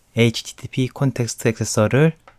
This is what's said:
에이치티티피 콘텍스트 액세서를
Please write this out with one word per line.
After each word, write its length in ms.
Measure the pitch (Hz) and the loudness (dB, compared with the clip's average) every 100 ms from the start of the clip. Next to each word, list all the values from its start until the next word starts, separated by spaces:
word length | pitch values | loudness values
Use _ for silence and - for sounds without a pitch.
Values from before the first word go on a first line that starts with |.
| _ 113 | _ 0
에이치티티피 720 | 117 - - - 120 - 127 | 2 0 -8 -12 -8 -4 -4
콘텍스트 600 | - 139 123 117 - 117 | 0 -2 0 -4 -2 -2
액세서를 680 | 113 110 - 107 123 160 - _ | -2 -2 0 2 4 2 0 _